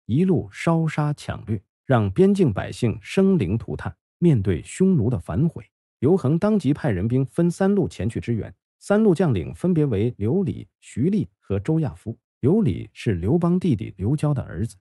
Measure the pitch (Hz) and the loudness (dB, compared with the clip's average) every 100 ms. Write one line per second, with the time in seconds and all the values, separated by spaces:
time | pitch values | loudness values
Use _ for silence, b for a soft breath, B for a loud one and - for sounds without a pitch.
0 | - 127 185 143 101 - - 165 160 - | -4 0 2 0 -2 -4 0 0 0 -2
1 | 147 147 - - 104 110 - _ - 123 | -4 -4 -8 -10 -6 -8 -8 _ 0 2
2 | 101 95 190 202 156 95 101 - 117 85 | 2 4 4 4 2 0 -6 -4 -2 -2
3 | - - 190 185 85 113 - - - - | -4 2 4 4 2 -2 -4 -8 -8 -12
4 | _ _ 175 127 98 85 - - 190 170 | _ _ 4 4 2 -2 -4 0 2 2
5 | 107 90 - 131 165 - - _ _ _ | 0 -2 -4 -2 -2 -2 -16 _ _ _
6 | 123 185 127 165 208 214 131 147 147 92 | 2 2 2 0 2 2 0 0 -2 -2
7 | 110 127 135 - 170 - 196 202 123 - | 0 0 0 0 0 2 0 2 -2 -2
8 | 104 - 98 113 - - _ _ - 208 | -4 -4 -4 -4 -6 -14 _ _ 0 2
9 | 220 165 180 101 71 - 175 170 147 98 | 4 4 2 0 -4 -4 0 2 2 0
10 | 117 120 104 180 165 57 - _ - - | -2 -2 -2 0 -2 -6 -12 _ -14 -4
11 | 156 208 101 _ _ 101 95 160 135 78 | 0 0 -4 _ _ -4 0 -2 -2 -6
12 | 117 113 _ _ 120 208 165 62 - - | -12 -14 _ _ 2 2 2 -2 -8 -6
13 | - 87 92 170 170 180 180 131 107 - | -2 -2 0 0 2 0 0 -2 -4 -6
14 | 101 151 151 143 - 82 113 - | -4 0 0 -2 -4 -6 -8 -8